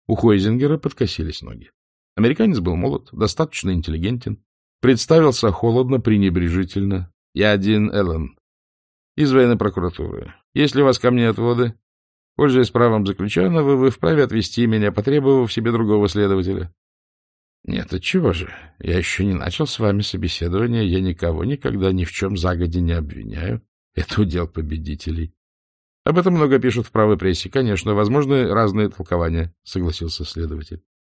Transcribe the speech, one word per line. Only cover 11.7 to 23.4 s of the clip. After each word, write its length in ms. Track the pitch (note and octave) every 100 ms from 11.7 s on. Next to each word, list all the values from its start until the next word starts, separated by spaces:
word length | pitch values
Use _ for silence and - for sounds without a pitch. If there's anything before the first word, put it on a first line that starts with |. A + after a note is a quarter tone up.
| - _ _ _ _ _ -
Пользуясь 340 | D3 B2+ A#2+
правом 340 | A#2 A#2+ A2
заключенного, 720 | G2 F#2+ G2+ F3 F#3 E3 C#3
вы 160 | C3+ C3
вправе 320 | - E3+ D#3
отвезти 420 | B2+ A2+ G2 - A#2
меня, 240 | A2 G#2
потребовав 600 | G#2 G#2+ D3 C3+ C3+ A#2
себе 200 | - A2+
другого 360 | A#2 G#2+ G#2 G2+
следователя». 640 | G#2 G2+ F#2+ F2+ F#2 F2 - _ _ _ _ _ _ _ _
«Нет, 280 | - - -
отчего 400 | F2+ - F#3 C3
же? 220 | D#2+ E2 - - _
Я 180 | - F2+
еще 280 | F2+ -
не 100 | G2
начал 320 | F2+ F2+ - D3+
с 140 | -
вами 220 | G#2+ G2+
собеседование, 840 | G#2 F#2 F2+ - E2+ F#2+ A#2+ A#2 G2
я 140 | F#2+
никого 440 | F#2+ F2 E2+ D#2+
никогда 460 | G2+ C#3 B2+ G2+ F#2+
ни 140 | F#2
в 80 | E2+
чем 240 | - F#2+ F#2+
загоди 440 | F2+ E2+ F2 F2
не 120 | E2+
обвиняю. 680 | E2+ D2+ C2+ G#1 B1+